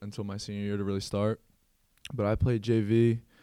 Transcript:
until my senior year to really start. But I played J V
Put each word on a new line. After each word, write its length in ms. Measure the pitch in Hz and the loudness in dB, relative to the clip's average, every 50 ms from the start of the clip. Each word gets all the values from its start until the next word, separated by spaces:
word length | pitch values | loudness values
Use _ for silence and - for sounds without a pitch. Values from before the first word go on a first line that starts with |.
until 240 | 101 104 - - 104 | -12 -12 -8 -8 -8
my 100 | 101 98 | -6 -8
senior 300 | 98 - 104 101 101 101 | -8 -8 -8 -6 -4 -4
year 100 | 101 101 | -2 -2
to 80 | 101 98 | -2 -2
really 160 | 98 98 98 | -2 -2 -2
start. 400 | 98 - - 101 104 110 110 - _ _ _ _ _ _ _ _ _ _ _ _ - - 139 | -4 -2 -2 0 0 0 -2 -4 _ _ _ _ _ _ _ _ _ _ _ _ -16 -8 -4
But 120 | 120 104 | -2 0
I 100 | 104 113 | 0 2
played 260 | - - 127 120 107 | 2 2 2 2 2
J 200 | 104 117 113 113 | 2 2 2 2
V 400 | 104 101 113 117 117 117 113 117 - _ _ _ | 4 4 4 6 6 4 2 0 -4 _ _ _